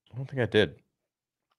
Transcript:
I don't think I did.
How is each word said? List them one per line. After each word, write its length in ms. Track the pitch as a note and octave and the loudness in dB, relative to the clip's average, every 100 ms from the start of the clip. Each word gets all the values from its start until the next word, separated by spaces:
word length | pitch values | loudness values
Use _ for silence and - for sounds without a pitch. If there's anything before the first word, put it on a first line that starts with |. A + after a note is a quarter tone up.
| _ | _
I 40 | B2 | -16
don't 120 | C3+ | -8
think 120 | C3+ | -4
I 40 | A2 | 0
did. 300 | G#2+ F2 - _ _ _ _ _ _ _ | 2 2 -2 _ _ _ _ _ _ _